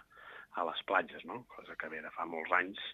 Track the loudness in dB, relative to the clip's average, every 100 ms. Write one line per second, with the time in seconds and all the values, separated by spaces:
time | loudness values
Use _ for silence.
0 | 0 -16 -14 -14 -6 0 0 0 4 4
1 | 4 -4 -8 -8 -8 -14 -8 -6 -4 -6
2 | -6 -4 -2 -2 4 4 4 -2 -8